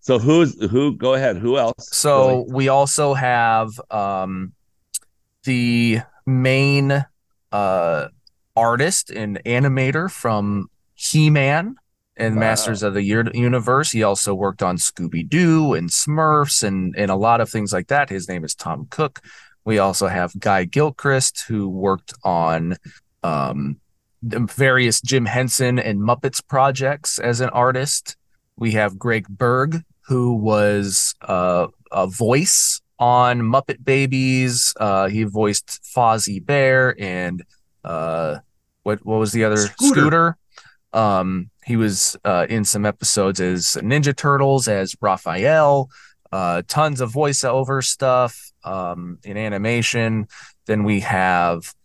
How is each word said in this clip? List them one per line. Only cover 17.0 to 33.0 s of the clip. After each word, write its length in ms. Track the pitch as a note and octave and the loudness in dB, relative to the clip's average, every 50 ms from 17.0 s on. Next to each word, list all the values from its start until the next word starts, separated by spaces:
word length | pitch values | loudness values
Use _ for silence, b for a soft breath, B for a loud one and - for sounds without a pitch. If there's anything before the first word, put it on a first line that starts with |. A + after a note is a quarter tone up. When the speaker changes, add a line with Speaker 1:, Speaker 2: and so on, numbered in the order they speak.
| G#2 G2 | 0 0
Speaker 2:
a 60 | F#2+ | 0
lot 240 | F#2+ G#2 A2+ A#2 A#2 | 2 4 4 4 2
of 80 | A2+ - | 2 -2
things 240 | - A2 G#2 F#2+ G2+ | -2 -4 -4 -2 -4
like 140 | F2+ F2 - | -4 -2 0
that. 220 | C#3 C#3+ D3 - | 0 0 0 -2
His 180 | F#2+ F#2+ F2 - | -4 -10 -8 -8
name 160 | F#2 F2 D#2+ | -8 -8 -6
is 100 | D2+ - | -8 -10
Tom 320 | - - E2 D#2+ C#2+ D#2 - | -8 -6 -8 -8 -8 -10 -12
Cook. 300 | - - D#3 C#3+ _ - b b b b b b b b _ | -4 -4 -4 -4 _ -10 b b b b b b b b _
We 140 | A2+ A2 G#2 | -2 0 2
also 300 | G2 G2 F#2 - G2 F#2 | 2 2 2 0 -2 -2
have 300 | E2 F2 F2+ F2 - G2 | 0 -2 -4 -4 -6 -4
Guy 260 | - G#2+ G2 F#2+ F#2 | 0 0 2 2 0
Gilchrist, 800 | F2+ - C3+ D3+ D3+ C3+ - - C#3+ C3+ C3 C3 - - - - - | 0 0 0 0 0 -2 -4 -2 0 0 2 0 -2 -4 -6 -8 -6
who 200 | A2+ G#2+ G2+ F#2+ | -4 -4 -4 -4
worked 440 | F#2 F#2+ F#2+ G2 F#2+ F2+ _ - - - _ | -4 -2 0 0 0 -2 _ -16 -20 -6 _
on, 520 | F#2+ F2+ E2+ E2 E2 E2 E2 E2 E2+ F2+ - B B B B B _ _ _ - | -2 0 0 0 0 0 -2 -2 -4 -6 -8 B B B B B _ _ _ -6
um, 560 | F2 D#2+ D2 C#2 B1+ B1+ C#2 C#2+ C#2 C#2+ - _ _ _ _ _ _ _ _ - | -4 -2 -2 -2 -4 -4 -4 -6 -6 -8 -10 _ _ _ _ _ _ _ _ -10
the 180 | A#2 G#2+ A#2 | -6 -4 -2
various 600 | A#2+ G#2 - - C#3 C3+ B2+ B2+ B2 A#2 G#2+ - | -4 -4 0 0 2 2 4 4 2 2 0 -2
Jim 260 | - B2 C3+ C3 A#2+ | -2 0 0 0 0
Henson 520 | G#2+ G#2 B2 C3 B2 - - C3 B2 B2 B2 | 0 -2 -2 -2 -2 -2 0 0 0 0 0
and 220 | - - G#2 G2+ | -2 -2 -2 -2
Muppets 460 | G#2 A2 B2 B2+ - C#3 - - - | 0 0 0 0 -2 -6 -6 -6 -8
projects 720 | _ C3+ C3+ C3 C#3 C3+ C3 C3+ C3+ D3 D3 D3+ - - - | _ 0 2 2 2 2 0 -2 -4 -4 -4 -6 -8 -6 -2
as 220 | - A#2+ A#2+ A2+ | -2 -2 0 0
an 80 | B2+ B2 | -2 -2
artist. 680 | - A#2+ B2 B2+ B2+ B2+ C3+ D3 - - - - - _ _ _ _ _ _ _ _ | 0 2 2 2 2 0 -2 -2 -4 -4 -6 -10 -20 _ _ _ _ _ _ _ _
We 160 | - A#2 A#2 G#2+ | -4 -2 0 2
have 260 | A2 G#2+ G2+ F#2+ F#2+ | 2 0 0 -2 -4
Greg 280 | - A#2+ A#2 A2 F#2+ - | -2 -2 -2 -2 -2 -6
Berg, 540 | G2+ G2 B2+ A#2+ B2 B2+ C3+ D3+ D#3+ E3+ E3 _ _ _ _ | -6 -2 0 2 2 2 0 -2 -2 -6 -8 _ _ _ _
who 280 | - C3 B2+ B2 B2 A#2+ | -2 -2 0 2 0 0
was, 800 | A2+ G#2 A2 G#2+ G#2 G#2 G#2 G#2 G2+ G2+ G2+ F#2+ - - - - _ - | 0 0 2 2 4 4 2 2 0 -2 -2 -2 -2 -2 -2 -6 _ -6
uh, 460 | - G2 F#2 F2+ F#2 F2+ F2+ F2 - _ _ _ _ | -4 -2 0 0 2 2 0 0 -2 _ _ _ _
a 160 | - G2 F#2 | -2 -2 -2
voice 720 | F#2+ F#2 - A#2 A2 B2 C#3+ E3+ F#3+ - - - - - - _ _ _ | -2 -2 -2 0 2 2 2 2 2 2 2 2 0 -2 -4 _ _ _
on 420 | _ | _